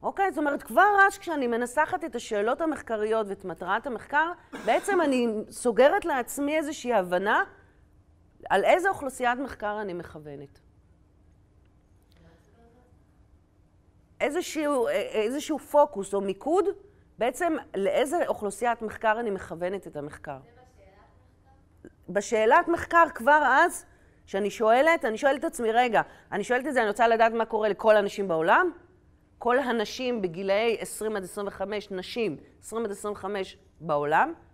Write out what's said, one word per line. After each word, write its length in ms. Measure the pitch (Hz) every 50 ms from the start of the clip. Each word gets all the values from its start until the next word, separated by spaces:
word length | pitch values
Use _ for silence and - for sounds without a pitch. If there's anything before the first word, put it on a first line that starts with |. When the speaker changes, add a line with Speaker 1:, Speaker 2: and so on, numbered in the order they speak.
| -
Speaker 1:
אוקיי, 280 | 214 - - 392 381 294
זאת 60 | 247
אומרת, 240 | 302 294 285 320 -
כבר 260 | - 220 277 370 415 415 403 392
אז 120 | 392 392 -
כשאני 280 | - - 330 294 269
מנסחת 580 | 240 233 226 247 233 - - 302 320 - 359 -
את 100 | 320 220
השאלות 460 | 247 - - 220 208 208 220 262 302
המחקריות 680 | 330 320 294 - - - 233 214 214 220 220 226 220 202
ואת 160 | 196 196 -
מטרת 420 | 185 165 - 190 175 190 220 226
המחקר, 460 | 277 247 202 - - - 285 311 330 349 - - - - 302 214
בעצם 360 | 302 359 370 359 - 403 359
אני 260 | 330 294 269 254 240 233 214 214 214 -
סוגרת 540 | - - - 247 220 190 254 285 339 403 -
לעצמי 520 | 339 302 262 233 - - - 285 285 302
איזושהי 380 | 311 311 277 311 - - 247 240
הבנה 480 | 214 185 180 175 180 190 208 233 302 392 381 - - - _ _ _ _ _ _ _ _ _ _ _ _ _ _ _ - -
על 160 | - 190 196
איזה 240 | - 262 359 339 403
אוכלוסיית 500 | 381 - 285 262 247 - 254 240 247 247
מחקר 400 | 277 254 - - - 208 208 208
אני 120 | 214 202 175
מכוונת. 680 | 175 165 - - 160 151 151 143 139 147 139 _ _ _ _ _ _ _ _ _ _ _ _ _ _ _ _ _ _ _ _ _ _ _ _ _ _ _ _ _ _ _ _ _ _ 170 165 165 _ _ _ _ _ 233 233 233 247 _ _ _ _ _ _ _ _ _ _ _ _ _ _ _ _ _ _ _ _ _ _ _ _ _ _ _ _
איזשהו, 680 | 196 240 - 359 349 - - 294 311 294 294 269 233 143
איזשהו 680 | 151 190 202 127 - 214 214 220 254 294 285 - 311 269
פוקוס 560 | - - - 294 294 294 294 202 196 - -
או 60 | 202
מיקוד, 440 | 196 196 190 196 - 269 320 370 392 381 381 - - - _ _ _ _ _ -
בעצם 340 | 208 247 247 - 359 339 320 285 - - -
לאיזה 500 | - 196 196 - 170 247 294 285 349 294
אוכלוסיית 560 | - 196 - 208 202 196 - 240 240 233 226 226
מחקר 380 | 214 196 - - 226 214 220
אני 100 | 240 226
מכוונת 560 | 202 185 - - 180 165 175 180 196 196 185
את 100 | 170 156
המחקר. 420 | 147 143 151 147 - - - 143 131 131
Speaker 2:
זה 60 | - -
בשאלת 460 | - - _ _ _ - - _ - - _ _ _ _ _ _ _ _ _ - _ _ _ _ _ _ -
מחקר? 240 | _ _ _ - 180
Speaker 1:
בשאלת 560 | 196 202 - 240 214 220 220 254 330 349 330
מחקר 360 | 339 294 - - - 339 339 311 -
כבר 280 | - 226 254 294 311 294
אז, 400 | 254 247 277 415 359 - - - - - _ _ _ _ _ _
שאני 240 | - - 196 208 202
שואלת, 540 | 202 - 226 220 226 247 277 320 330 330 -
אני 140 | 254 214 214
שואלת 200 | - 277 269 269
את 60 | -
עצמי, 280 | 226 220 - 240 220 220
"רגע, 300 | 233 247 247 220 185 151 - - - - _ -
אני 120 | 185 208
שואלת 220 | - 247 247 262
את 60 | - 285
זה, 60 | 254
אני 80 | 233 208
רוצה 200 | 208 - 240 233
לדעת 240 | 233 226 226 226 226
מה 120 | 233 220
קורה 240 | 220 - 220 214 214
לכל 280 | 202 - - 220 214
הנשים 320 | 214 202 202 - - 196 190
בעולם?" 420 | 170 160 160 170 214 294 370 359 - - - _ _ _ _ _ _ _ _ _ _ _ -
כל 140 | 240 240 254
הנשים 640 | 285 240 254 233 208 208 - - 262 247 240 233 190
בגילאי 540 | 180 160 175 196 196 196 202 226 233 226 165
עשרים 360 | - - - - 214 220 214
עד 80 | 202 190
עשרים 220 | 175 - 208 202
וחמש, 440 | 196 - - 190 190 214 208 196 -
נשים, 460 | 202 185 185 - - 240 233 196 143 - - - _ _ -
עשרים 220 | - - 226 233
עד 60 | 214
עשרים 220 | 196 202 - 208 208
וחמש 460 | 196 - 190 208 202 190 - - - _ _ _ _
בעולם 520 | 151 165 151 147 147 143 156 170 220 294 339 - - -